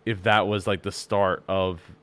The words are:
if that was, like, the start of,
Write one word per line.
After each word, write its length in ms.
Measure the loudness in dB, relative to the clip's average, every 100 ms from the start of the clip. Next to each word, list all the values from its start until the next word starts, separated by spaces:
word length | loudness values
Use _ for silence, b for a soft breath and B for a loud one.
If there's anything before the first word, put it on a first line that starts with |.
| -6
if 180 | -2
that 240 | 2 4 2
was, 200 | 0 -2
like, 140 | -4
the 100 | -4
start 520 | -10 -4 0 2 0 -2
of, 320 | -2 0 -4 -14 -20